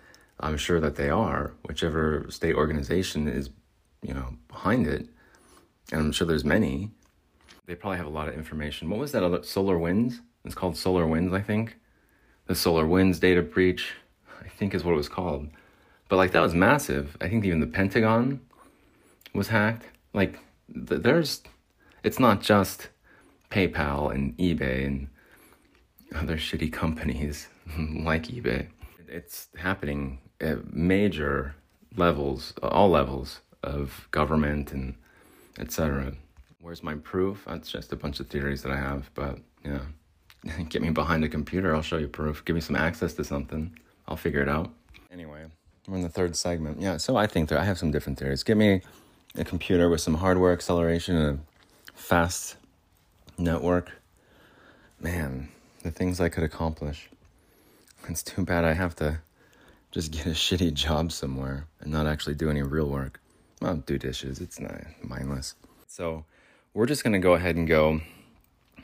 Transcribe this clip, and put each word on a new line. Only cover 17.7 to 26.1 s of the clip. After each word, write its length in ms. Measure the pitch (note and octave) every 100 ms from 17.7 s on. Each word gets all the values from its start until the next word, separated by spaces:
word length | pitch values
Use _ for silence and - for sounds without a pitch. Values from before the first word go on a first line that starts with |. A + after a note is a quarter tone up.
| F#2+ G2+ A#2+ A2 A#2 C3+ C#3 - _ - _ _ _ _ _ -
was 140 | G2+ G2
hacked. 400 | A2 G#2+ A#2 - _ _
Like, 280 | G#2 F#2+ - - _ -
th-, 280 | - - D#2
there's, 400 | A2 E3 D3 - - _ _ _ _ _
it's 160 | - -
not 220 | A#2+ G2+
just 480 | - G#2 F2 - - _ _ - _ _ -
PayPal 640 | G#2 F2 D#2+ D2 C#2+ C#2+
and 240 | B1 C#2 -
eBay 480 | F2+ D2+ C2 C2 C#2
and 220 | C#2 C#2 - _ - - _ _ _ _ _ -